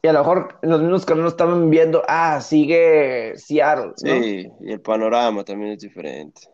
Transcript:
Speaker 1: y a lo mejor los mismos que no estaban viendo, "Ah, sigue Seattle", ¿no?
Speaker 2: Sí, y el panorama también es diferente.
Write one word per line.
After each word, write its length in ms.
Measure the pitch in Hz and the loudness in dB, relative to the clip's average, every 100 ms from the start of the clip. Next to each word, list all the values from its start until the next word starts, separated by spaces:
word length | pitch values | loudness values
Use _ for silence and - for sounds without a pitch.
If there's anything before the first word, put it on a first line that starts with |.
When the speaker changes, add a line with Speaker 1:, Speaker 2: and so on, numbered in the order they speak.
Speaker 1:
y 60 | 160 | 2
a 60 | |
lo 60 | 156 | 2
mejor 380 | 143 185 - - | 2 0 -2 -8
los 180 | 160 160 | -2 0
mismos 240 | 165 185 | 2 0
que 100 | 185 | 0
no 140 | 160 165 | 0 0
estaban 400 | 165 170 175 165 | 0 0 2 2
viendo, 340 | 156 160 160 - | 4 4 2 0
"Ah, 320 | 160 165 147 | 0 0 -2
sigue 920 | 117 156 147 170 165 156 139 127 113 - | 0 2 4 4 4 4 2 -2 -6 -12
Seattle", 520 | - 147 143 143 104 | -4 0 2 0 -2
¿no? 60 | - - 131 | -8 -2 0
Speaker 2:
Sí, 260 | 113 98 92 - | 0 -4 -10 -16
y 120 | 95 | -12
el 80 | 107 | -12
panorama 640 | - 110 110 120 120 104 | -4 -2 0 0 0 -2
también 280 | 98 101 104 | -8 -10 -10
es 80 | 104 | -10
diferente. 600 | 101 - 76 67 76 _ - | -14 -14 -12 -12 -16 _ -20